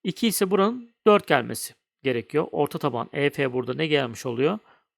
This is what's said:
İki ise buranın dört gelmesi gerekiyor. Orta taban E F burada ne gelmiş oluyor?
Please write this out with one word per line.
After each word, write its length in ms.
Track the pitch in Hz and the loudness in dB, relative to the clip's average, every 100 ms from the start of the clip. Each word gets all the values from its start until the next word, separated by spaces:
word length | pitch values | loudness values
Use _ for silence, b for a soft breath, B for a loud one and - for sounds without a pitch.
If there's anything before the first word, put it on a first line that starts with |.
İki 240 | - - 233 | -6 -2 0
ise 240 | 190 190 | 0 0
buranın 420 | 196 196 247 240 _ - | 2 0 -2 -10 _ 4
dört 200 | 208 - | 4 6
gelmesi 460 | 143 117 113 - - _ _ | 2 2 -6 -10 -14 _ _
gerekiyor. 440 | 135 120 110 147 165 | -4 -2 -2 -2 -2
Orta 280 | - 147 165 | 0 -2 -2
taban 300 | 147 120 117 | -4 -2 -4
E 160 | - 143 | -2 -2
F 240 | - 135 | 0 -2
burada 200 | 123 123 | -2 -4
ne 140 | 127 160 | -4 0
gelmiş 380 | 147 127 110 131 | 0 0 -6 -6
oluyor? 340 | 117 143 214 b b b | 0 0 0 b b b